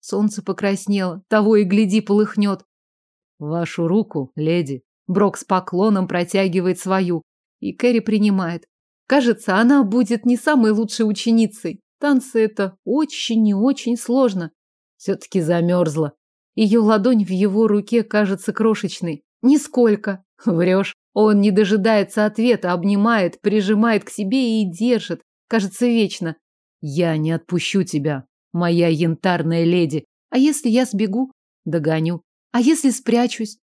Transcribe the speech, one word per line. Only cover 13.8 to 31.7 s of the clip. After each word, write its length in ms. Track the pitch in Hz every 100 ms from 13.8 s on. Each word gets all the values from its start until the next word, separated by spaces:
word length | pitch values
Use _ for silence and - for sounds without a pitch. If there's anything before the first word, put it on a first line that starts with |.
| - 240
сложно. 560 | - 247 254 190 165 _ _ _ _ _
Всё-таки 440 | - 185 - 190
замёрзла. 720 | 160 170 170 180 170 151 151 _ _ _ _
Её 280 | - 214 226
ладонь 420 | 214 214 208 233
в 60 | 180
его 360 | 185 202 202 220
руке 380 | 208 202 233
кажется 480 | 220 214 208 190 -
крошечной. 680 | - 226 214 185 - 170 147 _ _
Нисколько. 840 | 240 294 - - 233 208 214 190 _ _ -
Врёшь. 480 | 170 175 185 190 - _
Он 280 | - 214 208
не 100 | 202
дожидается 720 | 190 202 214 196 220 196 -
ответа, 480 | 214 214 233 214 185
обнимает, 680 | 180 185 202 214 226 175 -
прижимает 640 | - 208 190 214 233 214
к 60 | 202
себе 520 | - 196 262 247 220
и 20 |
держит. 580 | 202 170 233 233 - 165 _ _ _
Кажется, 380 | 226 190 - 240
вечно. 500 | 233 202 - 165 156 _ _ _ _
Я 360 | 151 143 170 160
не 160 | 156
отпущу 500 | 165 _ 180 - 196
тебя, 440 | 185 - 147 139 - _ _
моя 340 | 170 175 170 170
янтарная 760 | 160 170 160 190 175 160 165
леди. 400 | 170 180 165 151 - _ _
А 80 | 247
если 300 | 285 294 247
я 160 | 226
сбегу? 480 | 254 196 208 208 262 _ _ _
Догоню. 580 | -